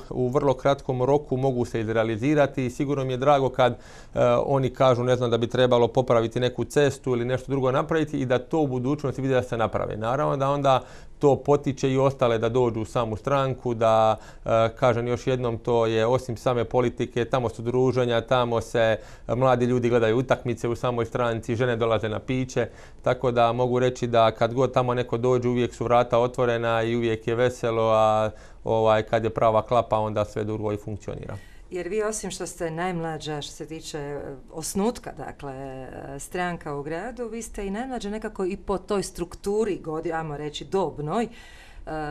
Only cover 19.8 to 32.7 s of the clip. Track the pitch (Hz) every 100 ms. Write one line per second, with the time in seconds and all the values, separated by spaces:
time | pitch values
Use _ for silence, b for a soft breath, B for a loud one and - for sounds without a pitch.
19.8 | 120 120 110 113 120 120 120 117 117 113
20.8 | 131 120 117 123 120 113 107 113 127 113
21.8 | 113 110 107 104 - 127 127 127 113 B
22.8 | B B 127 127 131 120 117 117 123 123
23.8 | 127 123 120 117 113 113 117 120 127 127
24.8 | 123 123 123 117 123 127 120 123 120 -
25.8 | 117 120 123 117 123 127 120 117 117 113
26.8 | 113 120 117 110 120 113 123 123 120 113
27.8 | 110 110 110 107 107 B B B 113 113
28.8 | 110 110 107 113 110 - 113 107 - 120
29.8 | - 110 107 104 104 110 107 107 107 104
30.8 | - 104 - - - - B B - 180
31.8 | 175 214 214 - 190 - 175 - 170